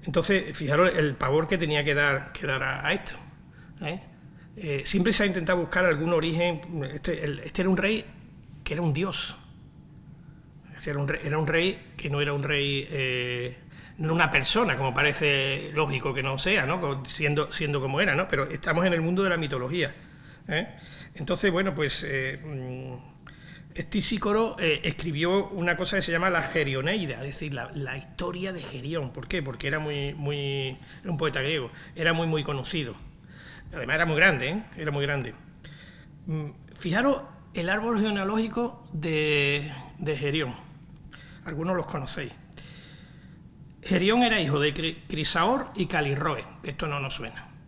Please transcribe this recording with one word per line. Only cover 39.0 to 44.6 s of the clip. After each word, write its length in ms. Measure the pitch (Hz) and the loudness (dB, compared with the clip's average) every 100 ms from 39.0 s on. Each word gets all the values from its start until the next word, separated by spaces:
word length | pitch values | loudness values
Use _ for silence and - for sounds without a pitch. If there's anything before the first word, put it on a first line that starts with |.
| 165 156 151 147 143 143 147 139 - - | 0 2 4 4 4 2 -2 -10 -14 -6
de 180 | 156 147 | -4 0
Gerión. 360 | 143 151 135 117 - - - - - - - - - | 0 0 -2 -6 -14 -20 -20 -18 -18 -18 -18 -16 -10
Algunos 300 | 156 165 185 | -6 -2 -2
los 120 | - | -2
conocéis. 440 | 156 135 - 135 - - - - - - - - - - - - - - - | -6 -6 -6 -8 -10 -20 -18 -18 -18 -18 -20 -20 -20 -20 -20 -20 -20 -20 -16
Gerión 400 | - 185 185 233 | 0 2 4 6
era 180 | 247 214 | 6 4
hijo 200 | 156 | 2
de 140 | 143 | 4